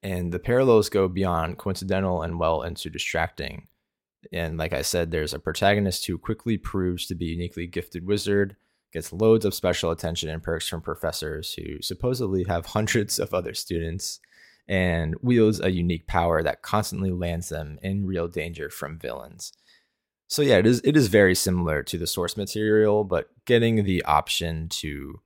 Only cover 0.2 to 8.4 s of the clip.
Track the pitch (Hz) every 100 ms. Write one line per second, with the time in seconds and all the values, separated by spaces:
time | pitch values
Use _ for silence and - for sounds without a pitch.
0.2 | 87 87 - 120 135 113 101 101 95 90
1.2 | 95 85 80 - - 95 95 95 95 90
2.2 | 82 85 82 80 76 78 - 78 - 82
3.2 | 80 - 69 - - _ _ _ _ _
4.2 | - 87 82 80 80 69 71 90 85 82
5.2 | 76 71 - 80 98 104 101 90 - 87
6.2 | - 110 - 110 - 101 90 90 - 87
7.2 | 85 82 87 - 87 87 - 87 90 104
8.2 | 98 101